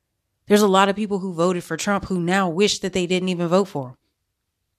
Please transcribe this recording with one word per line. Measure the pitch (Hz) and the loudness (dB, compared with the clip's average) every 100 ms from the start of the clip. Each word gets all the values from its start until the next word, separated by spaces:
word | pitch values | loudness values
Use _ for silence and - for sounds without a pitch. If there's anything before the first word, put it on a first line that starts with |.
| _ _ _ _ _ | _ _ _ _ _
There's | 208 | 4
a | 208 | 6
lot | 185 196 | 4 4
of | 196 | 0
people | 214 196 | -4 -4
who | 190 | -6
voted | 165 175 180 | -2 0 0
for | - 160 | -6 -6
Trump | - 202 - | -2 -4 -2
who | 185 | -4
now | 170 190 190 | 0 0 0
wish | 160 202 - | 0 0 0
that | 190 | -4
they | 185 175 | -4 -2
didn't | 185 185 | -2 -2
even | 175 170 | -2 0
vote | 180 196 | 0 0
for | 147 123 | -6 -10
him. | 120 _ _ _ _ _ _ _ | -16 _ _ _ _ _ _ _